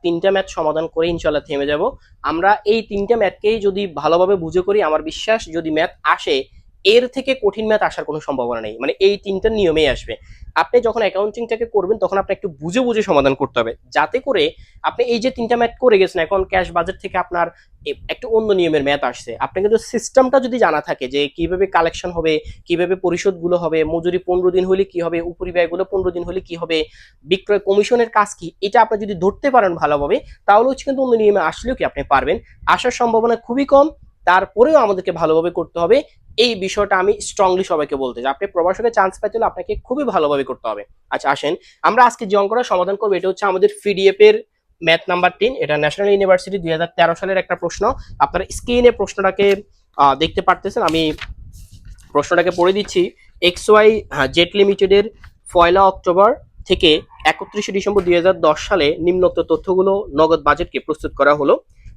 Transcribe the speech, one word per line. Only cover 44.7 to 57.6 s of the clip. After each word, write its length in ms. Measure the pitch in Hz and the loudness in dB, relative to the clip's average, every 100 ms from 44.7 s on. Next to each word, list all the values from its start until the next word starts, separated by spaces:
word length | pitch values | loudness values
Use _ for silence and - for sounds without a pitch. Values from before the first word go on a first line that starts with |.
| - | -8
ম্যাথ 200 | 165 165 - | 0 0 0
নাম্বার 240 | 180 180 - | 0 0 0
তিন, 140 | 226 262 | -2 -2
এটা 200 | 147 151 | -4 -2
ন্যাশনাল 320 | 151 - 202 | -2 0 0
ইউনিভার্সিটি 480 | 202 190 185 190 196 | 2 4 2 0 -8
দুই 140 | 165 | -4
হাজার 160 | 160 170 - | -4 -4 2
তেরো 180 | 170 170 | 2 2
সালের 220 | 180 190 | -4 -4
একটা 180 | - 175 | -4 -4
প্রশ্ন। 280 | 170 - 208 262 - - | -6 -2 -2 -2 -8 -4
আপনারা 260 | 143 175 190 | -2 -2 -6
স্ক্রিনে 420 | - - 240 240 | -10 -2 4 4
প্রশ্নটাকে, 560 | 233 196 - 190 185 202 196 - _ _ - | 4 -4 -2 -4 0 2 0 -4 _ _ 2
আহ, 160 | 139 135 | 2 4
দেখতে 260 | 160 - | -2 -2
পারতেছেন, 400 | 185 175 190 - | 0 -2 -2 -2
আমি 200 | 185 160 156 151 - - - - - - - - - | -2 0 -2 -4 -10 -16 -18 -20 -20 -20 -20 -20 -6
প্রশ্নটাকে 420 | 143 147 175 175 | -4 0 2 0
পড়ে 220 | 175 175 | 2 2
দিচ্ছি। 280 | 196 202 196 185 - _ - | 0 -2 -2 -2 -4 _ -2
এক্সওয়াই, 480 | 180 180 - 214 214 220 - | -2 0 4 6 6 4 -2
হ্যাঁ, 160 | 147 135 | -2 -2
জেট 240 | 147 175 202 | 2 0 2
লিমিটেডের 500 | 196 196 190 196 214 - - _ - | 2 4 4 4 2 -6 -20 _ -4
পয়লা 300 | 175 170 185 | 2 4 6
অক্টোবর 460 | 196 190 - 175 208 - - - - | 4 2 0 4 4 2 -8 -14 -4
থেকে 240 | 185 170 156 - - 151 | 2 4 2 0 -4 -2
একত্রিশে 460 | 160 190 208 | -2 -6 -8